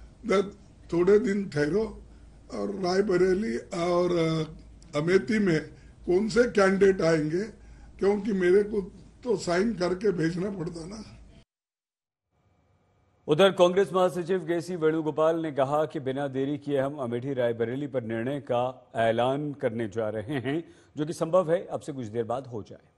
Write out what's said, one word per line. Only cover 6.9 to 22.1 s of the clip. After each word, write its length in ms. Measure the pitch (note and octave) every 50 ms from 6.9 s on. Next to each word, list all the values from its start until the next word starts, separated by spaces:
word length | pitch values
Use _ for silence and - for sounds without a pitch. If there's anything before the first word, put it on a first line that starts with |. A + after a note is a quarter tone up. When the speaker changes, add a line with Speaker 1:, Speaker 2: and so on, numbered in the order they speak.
| F#3+ F3
Speaker 1:
आएंगे, 400 | D#3+ E3 E3 D#3 D3+ D3+ D#3+ F#3 A3 A3 - - - - - - - - - -
क्योंकि 340 | F#3 G3 G#3 G#3 G3 A#3
मेरे 300 | G3 F#3 F3+ F3+ F#3 G#3
को 180 | G3+ G#3 A3 G3+ F#3 - - - - - - - -
तो 120 | B3 G3+
साइन 380 | E3 - F3+ E3+ F3+ G#3+ A#3 G#3
करके 380 | E3 F3+ F3 F3+ F#3 A3 G3+
भेजना 380 | F3 D#3+ D#3+ E3 F3 E3 F#3 G#3+
पड़ता 360 | G3+ F3+ D#3 E3+ E3+ E3 D#3+
ना। 320 | F#3 G#3+ A3 G3+ - - - - - - - - _ _ _ _ _ _ _ _ _ _ _ _ _ _ _ _ _ _ _ _ _ _ _ _ _ _ _ _ _ _ _ _ _ _ _ - C#3+
Speaker 2:
उधर 240 | D#3 D3+ G3 F#3+
कांग्रेस 400 | - F#3 F3 F3+ F3+ G3 G3 D3
महासचिव 460 | F3 F#3 F3+ F3+ - F3+ E3 D#3 F#3+ F#3
केसी 380 | E3 D#3+ E3+ E3+ D3+ F3 F#3
वेणुगोपाल 640 | E3 D#3 D#3 D#3+ D#3+ D#3 D#3 C#3 D#3 D#3 D#3+ E3+ E3
ने 120 | D#3+ D#3
कहा 340 | C3+ C#3 C3 C3+ D3 D3+ D#3
कि 140 | D3+ - D#3
बिना 280 | B2+ C3 C3 C#3 C#3+ C#3
देरी 300 | C3 C3+ C#3 C#3+ D3 C#3+
किए 220 | C#3+ C#3+ C#3+ C3
हम 180 | C3+ C#3 D3+ D3
अमेठी 360 | B2+ A#2 A#2+ A#2+ B2+ C#3+ C#3
रायबरेली 520 | B2 A#2+ A#2 A2+ A2+ A2+ A2+ B2+ C#3 D3
पर 160 | C3+ B2+ C3
निर्णय 380 | A2+ A2 A2+ A2+ A#2 C3+ D3 C#3
का 520 | - - B2 A#2+ B2 B2+ B2+ - - _ -
ऐलान 560 | A#2 A2+ A2+ A2+ A#2 A#2+ C3 C#3 D3 D3+ D3
करने 360 | C3+ - C3+ A#2+ A2 A#2 A2+ G2+
जा 200 | A2 A2+ A2 G#2+
रहे 300 | G#2 A2 G2+ C3 D3+ B2+
हैं, 360 | A2 C3 D3 E3+ E3 - - - _ _ -
जो 100 | C#3 D3+
कि 60 | D#3
संभव 400 | - - E3 D#3+ F3 F#3 F3 D#3
है 140 | E3+ G3 -
अब 140 | - D#3+ B2+
से 120 | - D#3+
कुछ 140 | C#3+ C3 A#2+
देर 180 | G#2